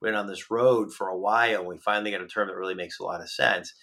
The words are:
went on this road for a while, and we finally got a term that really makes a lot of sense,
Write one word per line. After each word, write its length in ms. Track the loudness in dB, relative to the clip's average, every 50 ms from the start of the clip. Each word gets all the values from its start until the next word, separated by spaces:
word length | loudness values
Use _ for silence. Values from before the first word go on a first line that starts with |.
went 160 | -2 0 0
on 100 | 0 -2
this 240 | -4 -6 -10 -6 -2
road 420 | 2 4 6 6 6 6 2 0 -4
for 160 | -6 -4 -4
a 100 | -2 -2
while, 420 | 0 2 4 4 4 4 2 0
and 80 | -2 -4
we 80 | -8
finally 340 | -4 0 0 0 0 0 -2
got 120 | -4 -4 -6
a 40 |
term 220 | -4 -2 -2 -2 -2
that 80 | -2
really 180 | -6 -4 -4 -4
makes 240 | -6 -6 -8 -8 -8
a 40 | -6
lot 180 | -6 -6 -6
of 80 | -8 -8
sense, 460 | -2 2 2 2 2 2 -4 -8 -16 _